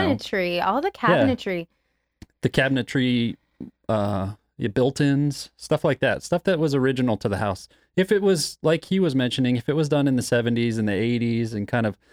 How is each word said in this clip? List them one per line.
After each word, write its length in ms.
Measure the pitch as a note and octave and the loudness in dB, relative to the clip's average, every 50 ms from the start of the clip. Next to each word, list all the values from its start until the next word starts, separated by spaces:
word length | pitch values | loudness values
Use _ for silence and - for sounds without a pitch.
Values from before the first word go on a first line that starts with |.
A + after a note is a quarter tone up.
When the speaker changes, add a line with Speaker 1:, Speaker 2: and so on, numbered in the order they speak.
| F#4+ D#4+ C4 | 2 0 -2
Speaker 1:
Cabinetry, 480 | G#3 - - A3 F#3+ F3+ F3 F3 F3 - | -2 -4 -4 -4 -2 -2 -2 -2 -2 0
all 160 | F#3 G#3 C#4 | 0 0 0
the 100 | D#4+ G4 - | -2 -4 -4
Speaker 2:
Yeah. 300 | - - A3 F#3 C#3 - | -2 2 2 4 4 4
Speaker 1:
cabinetry. 420 | C4 B3+ - - G3+ F#3 E3+ E3 - _ _ _ _ _ _ _ _ _ - - - _ _ | 2 0 -2 -4 -6 -6 -6 -8 -10 _ _ _ _ _ _ _ _ _ -20 -20 -20 _ _
Speaker 2:
The 80 | - B2+ | -4 -2
cabinetry, 840 | - D3 C3 C3+ C3+ B2+ A2 - - C3+ B2+ B2+ B2 A#2+ A#2 A2 - - _ _ _ - - - - _ _ - | 0 0 0 2 0 -2 -2 -2 -2 0 2 2 2 0 0 -2 -4 -8 _ _ _ -18 -18 -18 -18 _ _ -2
uh, 440 | A2+ G#2+ G2+ G2+ G2+ F#2+ F#2+ G2 G#2 - _ _ _ | 0 0 0 0 -2 -2 -4 -6 -8 -12 _ _ _
your 120 | - B2 G#2+ | -6 -6 -2
built-ins, 800 | - C3 B2 C#3 - - D3 C#3+ C#3 C#3 D3 C#3+ C3+ - - - _ | 0 0 0 0 2 0 0 2 2 2 0 0 -2 -6 -10 -18 _
stuff 260 | - - - D#3 C#3+ - | -10 -4 -2 -2 0 0
like 160 | D#3 C3 - | 0 0 2
that, 240 | C#3 A#2+ G2+ - - | 0 0 0 -2 -2
stuff 200 | - E3+ F3 - | -4 -4 -2 0
that 160 | G3 F#3 D3+ | 0 0 2
was 140 | D#3+ D3 C#3 | 0 0 2
original 420 | C3+ B2+ C3+ B2+ B2+ B2+ B2 A2 | 2 2 2 2 2 0 0 0
to 120 | - - A2 | 0 -2 -2
the 80 | G2 | -2
house. 300 | A2+ A2+ G2+ F#2 - - - _ _ _ _ - | -2 -2 -2 -4 -6 -10 -20 _ _ _ _ -2
If 160 | F#3 F#3+ - | 0 0 2
it 100 | G#3+ G3 | 2 2
was, 360 | G3+ G3 F#3+ D3+ D3 - - - - | 2 2 2 2 -2 -6 -6 -2 0
like 220 | D3+ E3+ D#3+ - | 0 0 0 0
he 140 | - F#3+ F#3+ | -2 0 2
was 160 | F#3 D#3+ C3 | 2 2 2
mentioning, 400 | C3 B2 A#2+ - C3+ B2+ B2 B2 | 2 0 0 0 0 0 0 0
if 140 | A#2+ - - | 0 -2 -2
it 60 | C#3+ | 0
was 140 | D#3+ D#3 C#3 | 0 0 2
done 180 | D3+ C#3+ C#3+ | 2 2 2
in 80 | C#3 C3 | 2 2
the 60 | B2 | 0
seventies 560 | A#2 - B2+ A#2+ A2+ A#2+ A#2+ A#2 A#2 A#2+ A2 | 0 2 2 2 2 2 0 0 0 0 0
and 100 | A2+ G#2+ | 0 0
the 60 | G#2 G2+ | 0 0
eighties 600 | F#2 A2+ A#2+ A#2+ A#2 A#2 A#2 A#2 A#2 A#2 A2 A#2 | 0 0 0 0 0 0 0 0 -2 -2 -2 -4
and 140 | G#2 G#2 | -6 -4
kind 180 | - - A#2+ A2+ | -2 -2 0 0
of 120 | G#2+ F#2 _ _ _ | -2 -2 _ _ _